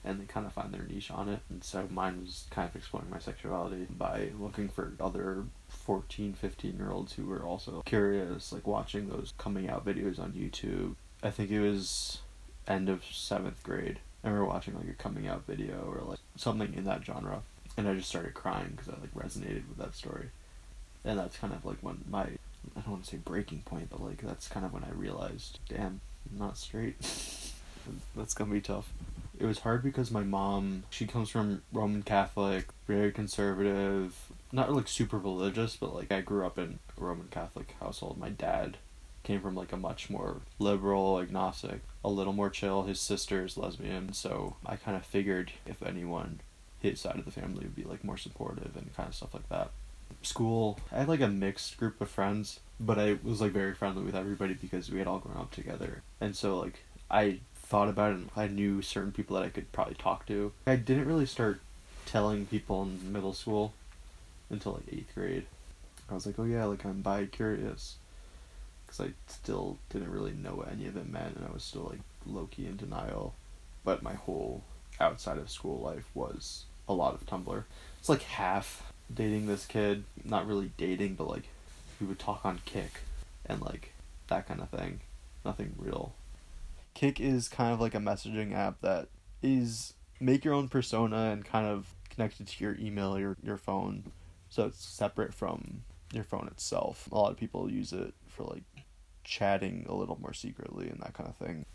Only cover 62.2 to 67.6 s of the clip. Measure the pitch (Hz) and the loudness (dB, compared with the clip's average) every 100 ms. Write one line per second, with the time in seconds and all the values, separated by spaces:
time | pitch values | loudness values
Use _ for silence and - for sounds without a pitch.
62.2 | 104 104 98 104 - 95 98 92 92 101 | 6 4 2 0 2 0 2 -2 -2 0
63.2 | 95 95 - 104 107 - - - - - | 0 -2 2 4 2 0 -16 -16 -18 -18
64.2 | - - - 101 101 - - - - - | -18 -20 -6 -2 -2 -4 -4 -6 -6 -4
65.2 | 50 50 - - - - - - - 95 | 0 -2 -4 -14 -16 -16 -16 -16 -6 -4
66.2 | 101 101 113 117 107 98 101 95 98 101 | -2 0 2 4 2 0 -2 0 2 2
67.2 | 98 - 107 104 | 0 0 0 2